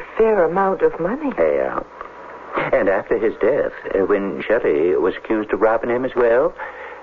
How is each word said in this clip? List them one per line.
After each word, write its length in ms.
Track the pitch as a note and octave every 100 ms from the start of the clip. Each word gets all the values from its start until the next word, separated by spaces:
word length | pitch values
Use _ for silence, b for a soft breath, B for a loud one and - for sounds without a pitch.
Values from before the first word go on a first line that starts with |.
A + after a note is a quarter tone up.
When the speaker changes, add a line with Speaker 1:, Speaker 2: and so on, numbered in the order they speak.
| - -
Speaker 1:
fair 260 | A3 G#3
amount 380 | D#3+ F#3 G3 F#3
of 160 | D#3+ -
money. 320 | F3 C#4 C#4+ -
Speaker 2:
Yeah. 440 | D#2 C#2 C2 - - - - - - - - - B
And 160 | C3+ G2
after 280 | F#2+ - A2+
his 160 | A2 -
death, 340 | G#2 C#3 - - - G2
uh, 100 | F#2
when 380 | G2+ G2 C#2 -
Shelley 480 | A2+ - D2+ F2 C#2
was 200 | F#2 -
accused 360 | - A2 G#2
of 100 | G2
robbing 280 | A2 A2+ B2
him 140 | B2 B2+
as 100 | B2
well, 380 | A#2+ A#2+ E3 - B B B B